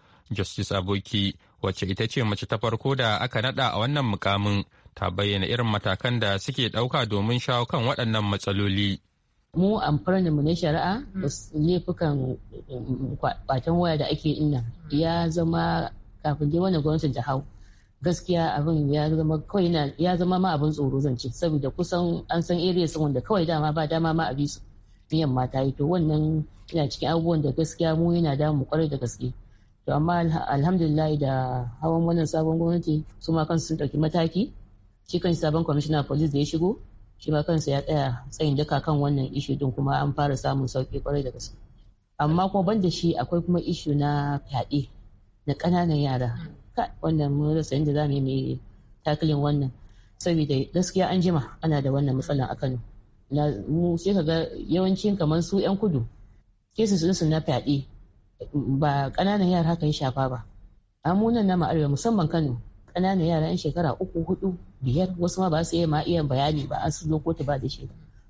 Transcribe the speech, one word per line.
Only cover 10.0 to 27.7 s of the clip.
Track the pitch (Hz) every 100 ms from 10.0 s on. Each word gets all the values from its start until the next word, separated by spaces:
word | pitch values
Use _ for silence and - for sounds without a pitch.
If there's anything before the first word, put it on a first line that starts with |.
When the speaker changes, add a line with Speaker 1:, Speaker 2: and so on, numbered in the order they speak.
| - 190 170
Speaker 2:
mu | 147
na | 151
shari'a, | 170 165 160 175 226 294
Speaker 3:
Mm. | 190
Speaker 2:
bas-, | 143 - - 151
laifukan, | 160 180 180 175 160 143 127 127 - - -
mm, | 123 123 127 135 143
kwa-, | 131 - -
kwacen | 131 165 170
waya | 175 151
da | -
ake | - 151
yin | 147 151
nan, | 135 117 - -
Speaker 3:
Mm. | 143
Speaker 2:
ya | 165 170 165
zama | 170 165 170 165 170 - - - -
kafin | 151 139 147
dai | 165
wannan | 190 165
gwamnatin | 151 156 151
ta | 123
hau. | 139 135 - - - - _ _
Gaskiya | 180 165 - 170 165 123
abin | 151 160 139
ya | 147 156
zama | 160 156 156
kawai | - 202 170
yana, | 165 143 -
ya | 180 175
zama | 180 185
ma | 185
abin | 151 156
tsoro | 147 135 135
zan | 143 120
ce, | 131
saboda | - 170 151 135
kusan | - 170 175 175 165 -
an | 170
san | 170 175
area | 185 180 160
sun | 160
wanda | 147 127
kawai | - 208 165
dama | 156 151
ba | 156 151
dama | 160 165
ma | 165 147
a | 135
bi | 147
su. | - - - - - -
Biyan | 156 147
ma | 127 127
ta | 135
yi. | 135
To, | 135 143
wannan | 180 156 151 156 160 151 - -
yana | 165 143
cikin | - 127
abubuwan | 165 165 160
da | 143
gaskiya | 131 160